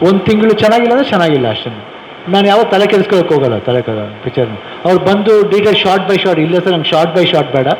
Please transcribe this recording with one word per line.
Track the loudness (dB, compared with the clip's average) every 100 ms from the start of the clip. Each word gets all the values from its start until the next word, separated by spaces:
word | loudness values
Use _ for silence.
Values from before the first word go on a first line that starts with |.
ಒಂದು | 2 2
ತಿಂಗಳು | 2 2 2
ಚೆನ್ನಾಗಿಲ್ಲ | 2 2 2 2
ಅಂದ್ರೆ | 0 0
ಚೆನ್ನಾಗಿಲ್ಲ | 0 2 0 0
ಅಷ್ಟೇ. | -4 -8 -12 -16 -18 -20 -16 -2
ನಾನು | 0 4
ಯಾವತ್ತು | 2 2
ತಲೆ | 2 2
ಕೆಡಿಸ್ಕೊಳಕ್ಕೆ | 0 2 0 2
ಹೋಗಲ್ಲ, | 0 0 -2
ತಲೆ | -2 -2
ಕ-, | -2 -6 -8 -10
ಪಿಕ್ಚರ್ನ. | -6 -4 -4 -6 -14 -6
ಅವ್ರು | 0 0
ಬಂದು | 2 0 2 2 2
ಡೀಟೇಲ್ | 2 2 0
shot | 0 0 0
by | -2
shot, | 0 0
ಇಲ್ಲ | 0 0
ಸರ್ | 0
ನಂಗೆ | -2 0
shot | 0 0 0
by | 0
shot | 0 0 -2
ಬೇಡ, | -2